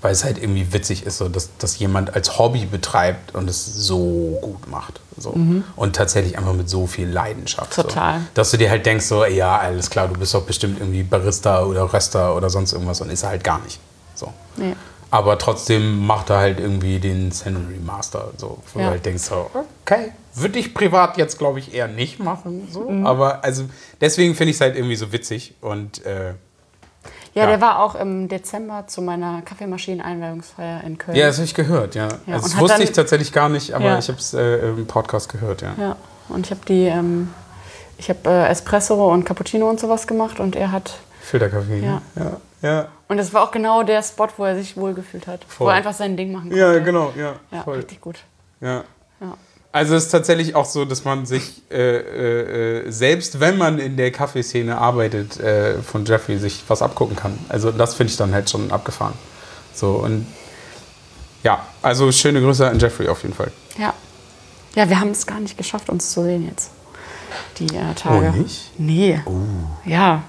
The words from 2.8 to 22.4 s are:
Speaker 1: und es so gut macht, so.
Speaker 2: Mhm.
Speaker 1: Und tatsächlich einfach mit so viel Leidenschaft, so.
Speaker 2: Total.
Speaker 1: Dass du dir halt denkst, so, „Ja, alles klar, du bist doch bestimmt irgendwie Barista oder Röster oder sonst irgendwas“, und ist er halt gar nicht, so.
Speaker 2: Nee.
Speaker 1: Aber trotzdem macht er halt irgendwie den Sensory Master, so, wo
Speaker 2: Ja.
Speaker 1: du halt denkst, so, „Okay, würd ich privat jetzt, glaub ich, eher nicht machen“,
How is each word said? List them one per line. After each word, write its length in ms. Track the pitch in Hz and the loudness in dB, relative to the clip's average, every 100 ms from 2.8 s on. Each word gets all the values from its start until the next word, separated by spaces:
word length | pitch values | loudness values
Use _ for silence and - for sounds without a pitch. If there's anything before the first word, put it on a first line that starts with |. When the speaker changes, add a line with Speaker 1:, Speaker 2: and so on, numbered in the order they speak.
| - - 90 90 - - | -2 2 2 0 -8 -6
Speaker 1:
und 120 | 92 | -4
es 160 | 87 | -4
so 720 | - 104 98 92 87 85 82 160 | -6 -4 -2 0 0 0 -2 -4
gut 260 | 117 92 - | -6 -10 -10
macht, 320 | - - - - - | -12 -12 -18 -20 -12
so. 140 | - | -6
Speaker 2:
Mhm. 300 | - 165 180 196 - | 0 2 2 -2 -2
Speaker 1:
Und 180 | 104 - | -2 2
tatsächlich 400 | 101 104 92 87 | 2 2 0 0
einfach 160 | 95 | 0
mit 140 | 92 87 | 0 0
so 180 | 92 90 | -2 -2
viel 200 | - 90 | -2 -4
Leidenschaft, 640 | 85 107 117 127 - - | -2 -4 -6 -6 -6 -4
so. 80 | - | -2
Speaker 2:
Total. 380 | - - 165 160 165 | -2 0 0 0 -2
Speaker 1:
Dass 160 | - 107 | 0 2
du 60 | 117 | 4
dir 100 | 110 | 4
halt 160 | 107 | 4
denkst, 220 | 104 110 - | 2 2 2
so, 180 | 104 | 2
„Ja, 340 | 107 95 92 101 | 4 4 2 2
alles 300 | 92 90 85 | 0 -2 -2
klar, 180 | - 92 | 0 0
du 60 | 92 | -2
bist 160 | 95 | 0
doch 80 | 101 | 0
bestimmt 380 | - 92 104 98 | -2 -2 -2 -2
irgendwie 240 | 98 92 | -2 -2
Barista 580 | 92 98 95 98 104 92 | 0 2 2 0 2 2
oder 280 | 95 92 92 | 2 0 0
Röster 420 | 101 - 101 90 87 | 0 0 2 2 2
oder 140 | 92 | 0
sonst 220 | 92 95 | 0 -2
irgendwas“, 280 | 85 90 87 | -2 -2 -4
und 100 | 80 | -6
ist 120 | 85 | -6
er 60 | 98 | -4
halt 140 | 98 | -2
gar 160 | 90 80 | -2 -2
nicht, 180 | - - - _ - - | -4 -16 -20 _ -20 -14
so. 160 | - - - - | -14 -16 -18 -6
Speaker 2:
Nee. 180 | 190 - - - - | -6 -6 -14 -20 0
Speaker 1:
Aber 260 | 113 101 104 | 2 4 2
trotzdem 680 | - 107 - 110 107 104 | 2 -2 2 2 2 0
macht 260 | 101 107 - | 2 0 2
er 80 | 101 | 4
halt 200 | 98 95 | 4 2
irgendwie 400 | 98 98 92 95 | -2 0 0 0
den 320 | 95 92 92 | 0 0 -2
Sensory 480 | 92 - 95 87 92 | -4 -6 -6 -6 -8
Master, 460 | 85 98 98 104 107 - | -8 -8 -8 -8 -10 -12
so, 200 | 104 - - | -12 -12 -12
wo 60 | 107 | -4
Speaker 2:
Ja. 60 | 92 | -2
Speaker 1:
du 40 | |
halt 140 | 90 85 | -2 -2
denkst, 160 | 90 | -4
so, 280 | - 92 87 254 302 - | -4 -4 -4 -6 -8 -12
„Okay, 260 | - 208 220 - - | 0 0 0 -12 -14
würd 220 | 120 180 240 | -4 -2 -2
ich 180 | 226 | -4
privat 420 | - 202 185 175 180 | 0 4 6 4 2
jetzt, 220 | 156 - | -2 0
glaub 180 | 147 135 | -2 -2
ich, 140 | 131 | -6
eher 120 | 123 117 | -4 -4
nicht 320 | 107 123 - | -4 -6 -4
machen“, 480 | 185 180 | -6 -6